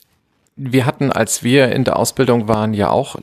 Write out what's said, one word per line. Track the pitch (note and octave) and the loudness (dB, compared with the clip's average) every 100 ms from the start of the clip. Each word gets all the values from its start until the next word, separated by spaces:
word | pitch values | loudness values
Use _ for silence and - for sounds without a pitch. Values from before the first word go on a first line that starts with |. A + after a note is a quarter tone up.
| _ _ _ _ _ - | _ _ _ _ _ -12
wir | C3+ B2+ B2 | -2 0 0
hatten, | - C#3 | -2 -2
als | - A2+ - | -2 -2 -2
wir | A#2+ C#3 C3 | 2 2 4
in | - | 2
der | B2 - | 0 0
Ausbildung | A#2 - B2+ A#2+ G#2+ | 0 0 0 2 0
waren, | G#2+ A2 | 0 0
ja | G#2 E2 | 0 0
auch | D#2 C#3 - | 0 -2 -6